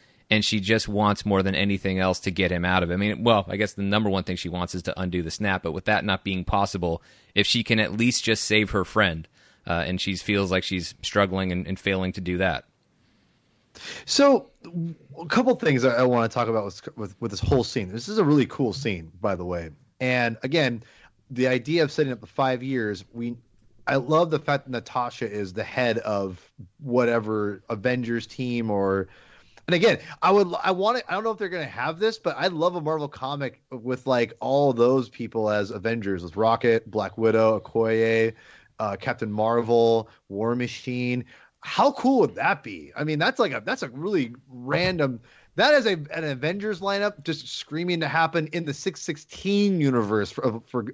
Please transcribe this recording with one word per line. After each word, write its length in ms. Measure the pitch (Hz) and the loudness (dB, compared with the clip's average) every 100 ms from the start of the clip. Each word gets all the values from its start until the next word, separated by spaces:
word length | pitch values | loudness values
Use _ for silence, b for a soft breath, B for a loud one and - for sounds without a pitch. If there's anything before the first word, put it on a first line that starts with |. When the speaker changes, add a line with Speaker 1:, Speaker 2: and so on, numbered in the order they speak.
| b b b | b b b
Speaker 1:
and 140 | 107 | 2
she 160 | 101 110 | 2 0
just 280 | 95 113 - | 2 0 2
wants 360 | 104 104 104 | 2 2 2
more 180 | 104 98 | 2 2
than 120 | 95 | 2
anything 440 | 85 101 98 95 92 | 0 0 0 -2 0
else 220 | 92 90 | 0 0
to 100 | 101 | -2
get 200 | 87 90 | 0 0
him 140 | 87 | 2
out 180 | 90 92 | 2 2
of 80 | 87 | 0
it. 40 | |
I 20 | 90 | 0
mean, 280 | 104 92 | -2 0
well, 220 | 117 107 92 | 4 4 2
I 80 | 98 | -2
guess 160 | 104 | -4
the 100 | - | -2
number 280 | 98 104 107 | -2 0 0
one 140 | 95 | -2
thing 120 | 90 92 | -2 -6
she 120 | 87 | -6
wants 260 | 87 87 | -6 -4
is 80 | 90 | -6
to 180 | 87 - | -6 -4
undo 220 | 92 87 | -4 -2
the 80 | 80 | -4
snap, 320 | - 104 92 | -2 -2 0
but 100 | 85 | -2
with 140 | 82 104 | -4 0
that 180 | 101 | 0
not 200 | 101 95 | 0 -2
being 200 | 98 92 | -2 -4
possible, 580 | 90 98 101 95 85 82 b b b | 0 0 0 -2 -2 -4 b b b
if 120 | 101 104 | 0 2
she 160 | 120 | 2
can 180 | 107 110 | 2 0
at 120 | 98 | 0
least 320 | 104 120 - | 0 0 2
just 200 | 110 110 | 0 0
save 260 | - 107 101 | 2 2 2
her 140 | 104 | 0
friend, 420 | 90 107 98 82 78 b b b - | -2 2 2 0 -10 b b b -4
uh, 180 | 85 78 | -2 -2
and 140 | 92 | -4
she 140 | - 92 | -4 -4
feels 340 | - 101 95 | -2 0 2
like 140 | 92 | 0
she's 300 | - 92 82 - | -2 -4 -6 -10
struggling 480 | - 101 98 95 92 | -2 2 2 2 -2
and, 160 | 90 90 | -2 -4
and 120 | 95 | -4
failing 340 | 98 95 92 | -2 0 -2
to 80 | 95 | -4
do 180 | 90 90 | -4 0
that. 260 | 92 65 - _ _ _ _ _ _ _ _ _ _ - B B B | 0 -2 -6 _ _ _ _ _ _ _ _ _ _ -20 B B B
Speaker 2:
So, 440 | - 277 262 - _ | 4 6 6 2 _
w-, 300 | 170 170 165 160 - 160 | -10 -6 -6 -8 -16 -14
a 60 | 170 | -2
couple 280 | 233 254 | 2 4
things 300 | 226 160 131 | 2 2 4
I, 160 | 127 120 | 4 4
I 20 | |
wanna 260 | 127 120 113 | 4 4 2
talk 200 | 127 113 | 0 0
about 160 | 113 | 0
with, 320 | 101 - - - | -2 -8 -14 -10
with, 240 | 101 98 | -12 -8
with 100 | 117 | -8
this 100 | 98 | -4
whole 240 | - 139 | 2 2
scene. 260 | 113 120 92 | 2 -2 -4
This 180 | 110 131 | -8 -6
is 100 | 214 | 0
a 60 | |
really 220 | 156 147 127 | 4 4 2
cool 260 | - 123 | 0 -2
scene, 400 | 98 127 90 80 90 | -2 -4 -4 -8 -6
by 140 | 101 | -4
the 100 | 90 | -4
way. 260 | 90 87 82 73 _ - | -4 -6 -8 -14 _ -6
And 360 | 127 127 117 113 | -2 0 0 -2
again, 400 | 131 160 131 117 b b b _ - | -2 0 0 -2 b b b _ -10
the 180 | 123 127 | 0 2
idea 340 | 131 120 170 | 2 0 0
of 100 | 147 | 2
setting 200 | - 143 | 2 -2
up 80 | 120 | -2
the 60 | - | -8
five 360 | - 135 127 | -2 0 0
years, 420 | 131 131 107 95 98 | -2 -2 -2 -4 -10
we, 240 | 117 117 120 _ _ _ _ - | -8 -8 -8 _ _ _ _ -2
I 100 | 139 | -2
love 340 | 123 156 170 | 2 2 2
the 80 | 147 | 0
fact 260 | 147 139 | 0 -2
that 60 | 135 | -2
Natasha 600 | 120 - 127 123 - 113 | -8 -6 -4 -4 -4 -6
is 220 | 104 98 | -6 -6
the 120 | 90 | -6
head 340 | 90 - 123 113 | -6 -2 0 0
of 520 | 107 101 95 92 _ - 95 - | -2 -2 -2 -8 _ -20 -20 -14
whatever 840 | 143 120 117 117 107 107 104 98 - | -2 2 2 2 0 -2 -2 -4 -8
Avengers 560 | 113 123 123 117 117 - | -4 -2 -2 -2 -4 -6
team 440 | - 123 120 113 | -8 -4 -4 -2
or, 380 | 101 98 98 92 b b b b b - | 0 2 0 -2 b b b b b -2
and 80 | |
again, 240 | 175 214 160 B B | 2 4 2 B B
I 80 | 170 | 4
would, 160 | 202 185 175 | 4 4 0
I 80 | 190 | -2
want 260 | 185 208 247 | 0 0 -2
it, 60 | - | -2
I 40 | |
don't 120 | 190 | -4
know 60 | 226 | -4
if 80 | 220 | -4
they're 120 | 190 | -6
gonna 160 | 175 131 | -6 -8
have 320 | 101 135 165 | -6 -6 -2
this, 200 | 220 220 | -2 0
but 160 | 170 131 | -4 -2
I'd 160 | 180 | -2
love 200 | 165 175 | 0 0
a 60 | 175 | 0
Marvel 260 | 151 156 143 | -2 -2 -4
comic 540 | - 131 143 135 - - | -8 -8 -6 -6 -10 -16
with, 360 | 127 120 127 135 | -10 -6 -4 0
like, 280 | 123 117 - | 2 0 -2
all 320 | 123 139 143 | 0 4 4
those 380 | 117 120 131 113 | 6 6 4 0
people 400 | - 113 113 107 | -6 -6 -2 0
as 200 | 104 101 | 0 0
Avengers, 520 | 110 110 117 98 92 | -4 -2 -2 -2 -4
with 140 | 87 92 | -4 0
Rocket, 540 | 113 117 120 113 - | 2 4 4 2 2
Black 280 | 107 95 113 | -4 -4 2
Widow, 420 | 113 113 110 107 | 4 6 6 4
Okoye, 720 | - 113 113 113 113 113 113 113 B B B - | 0 0 2 4 4 4 2 -2 B B B -8
uh, 180 | 107 101 | -6 -4
Captain 340 | 131 120 110 | -4 -4 -4
Marvel, 800 | 107 110 117 113 117 117 113 110 b - | 0 2 2 4 6 6 4 0 b -12
War 240 | 101 113 | -4 -2
Machine. 680 | 123 120 - - 123 123 123 - B B _ | -2 -4 -6 -8 -4 -2 -4 -6 B B _
How 320 | - - 269 | -6 2 2
cool 280 | - 247 262 | 2 2 4
would 160 | 151 - | 2 2
that 260 | 160 196 | -2 -2
be? 300 | 117 87 71 - | -6 -14 -12 -6
I 80 | |
mean, 140 | 151 151 | -4 0
that's 200 | 185 - | 0 2
like 140 | 202 | 0
a, 80 | 120 | -2
that's 200 | 110 254 | -4 -6
a 60 | 143 | -6
really 440 | 127 180 185 120 123 - | -8 -2 0 -2 -6 -18
random, 720 | 127 123 156 185 180 139 117 b b b - | -14 -4 0 0 0 0 -2 b b b 0
that 180 | 254 | 4
is 120 | 302 220 | 4 4
a, 120 | 180 147 165 | -2 -4 -6
an 80 | |
Avengers 560 | 156 127 151 196 214 180 | -6 -4 -4 -4 -4 -4
lineup 420 | 196 202 208 208 | -2 0 -2 -4
just 240 | 156 147 123 | -8 -8 -8
screaming 520 | - - 151 175 175 | -12 -8 -6 -2 -2
to 80 | 147 | 0
happen 380 | 156 160 165 151 | 2 2 0 -2
in 160 | 170 | -4
the 80 | 147 | -6
six 300 | 143 196 - | -6 -6 -6
sixteen 800 | - 151 - - 190 202 208 185 | -8 -10 -10 -8 0 2 4 4
universe 500 | 143 123 104 107 98 | 4 4 2 2 0
for, 320 | - 127 113 - | -2 -2 -2 -6
for 200 | 123 107 | -6 -4